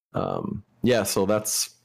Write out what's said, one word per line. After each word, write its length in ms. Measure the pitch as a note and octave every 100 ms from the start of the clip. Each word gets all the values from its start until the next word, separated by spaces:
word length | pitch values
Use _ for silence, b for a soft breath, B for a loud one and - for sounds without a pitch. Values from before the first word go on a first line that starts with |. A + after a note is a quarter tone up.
| _
um, 480 | - - G1+ - - - _
yeah, 200 | A#2 A#2
so 220 | G2 G#2+ G2
that's 500 | G#2+ - - - _